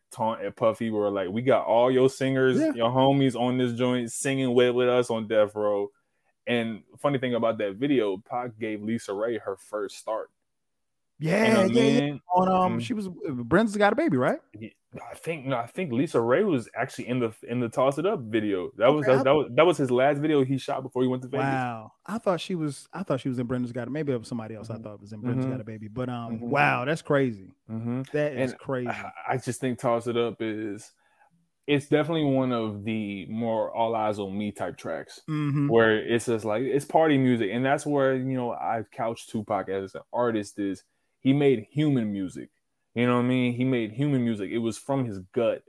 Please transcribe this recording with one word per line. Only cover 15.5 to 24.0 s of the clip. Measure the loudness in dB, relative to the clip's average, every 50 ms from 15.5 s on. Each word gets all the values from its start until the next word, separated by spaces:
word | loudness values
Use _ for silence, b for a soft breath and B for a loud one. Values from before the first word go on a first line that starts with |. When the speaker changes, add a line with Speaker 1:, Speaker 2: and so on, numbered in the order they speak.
| -4
Speaker 1:
I | -4 -4
think | -6 -6 -6 -6 -2
LisaRaye | -2 -2 0 0 0 2 2 4 4 4 4
was | 2 0 0 -2 -4 -6
actually | -6 -6 -6 -6 -8 -6
in | -4 -2 -2
the, | -2 -2 -4 -8 -10 -6
in | -4 -2
the | -4 -2
Toss | 0 0 2 2 2
It | 0 -2
Up | -2 -2 -4
video. | -4 -2 -2 -2 0 0 -2 -2 -4 -6 0
That | 4 4 4
was, | 6 4 4
Speaker 2:
Okay, | 4 4
Speaker 1:
that, | 4
Speaker 2:
I | 6
Speaker 1:
that | 4 4
was, | 4 2 2 4
that | 4 6
was | 6 4
his | 2 2 2
last | 2 4 4 4 2 2
video | 0 2 2 2 2
he | 2 0 -2
shot | -4 -4 -6 -6 -6
before | -6 -2 0
he | 0
went | 0 0 -2 -6
to |
Vegas. | -6 -4 -2 0
Speaker 2:
Wow. | 0 0 -2 -2 -4 -6 -8 -12 -16 _ _ _
I | -8 -8 -4
thought | -2 -2 -2 -2
she | -2 -4 -4
was, | -4 -4 -4 -6 -8 -14 -14 -12
I | -8
thought | -4 -2 -2 -2
she | -2 -2
was | -2 -2
in | -2
Brenda's | -2 -2 -2 -4 -4
Got | -6 -6 -6
a, | -6
maybe | -6 -4